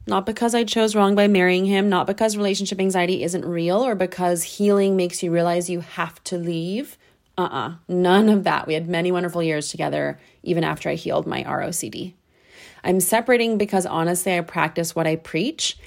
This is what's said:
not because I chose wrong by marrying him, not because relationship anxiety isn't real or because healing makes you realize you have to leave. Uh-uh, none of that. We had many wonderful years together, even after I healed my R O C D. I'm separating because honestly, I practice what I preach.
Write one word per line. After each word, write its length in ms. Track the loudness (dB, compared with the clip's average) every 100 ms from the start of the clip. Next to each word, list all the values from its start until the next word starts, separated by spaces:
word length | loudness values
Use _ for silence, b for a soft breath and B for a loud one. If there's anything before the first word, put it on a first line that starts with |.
| -4
not 200 | -2 -2
because 260 | -2 0
I 120 | 0 0
chose 300 | 2 2 4
wrong 200 | 4 4
by 120 | 4
marrying 380 | 6 4 4 2
him, 240 | 2 2
not 160 | 2 0
because 320 | 0 0 2
relationship 420 | 0 -2 -4 -2
anxiety 440 | 0 2 2 0
isn't 200 | -2 -4
real 400 | -4 -2 0 2
or 120 | 0 0
because 480 | -2 0 0 0
healing 540 | -4 0 2 4 4 2
makes 260 | 0 -2
you 80 | -2
realize 360 | 2 2 0 -2
you 120 | -6
have 440 | -6 -6 -6 -8 -8
to 120 | -6
leave. 600 | -4 -4 -4 -6 -8 -14 b b _ -4
Uh-uh, 380 | -4 -4 -6 -10 -4
none 420 | 0 4 6 6
of 160 | 4 2
that. 200 | -2 -2
We 80 |
had 160 | -4 -2
many 220 | -2 0
wonderful 320 | 0 -2 -2
years 260 | -2 -2 -4
together, 500 | -6 -4 -2 -4 -6 b b
even 220 | -4 0
after 260 | 0 -2 -4
I 60 | -4
healed 320 | -2 -4 -2
my 160 | -6
R 180 | -6 -6
O 80 | -4
C 180 | -6 -8
D. 280 | -10 -12 -14 B B B B B B
I'm 160 | 0 0
separating 600 | 2 2 4 2 2 0
because 260 | 0 0 0
honestly, 500 | 0 0 0 0 -2
I 60 |
practice 540 | -2 -2 -2 -2 -4 -2
what 100 | -2
I 120 | -2
preach. 600 | -4 -4 -4 -4 -6 -6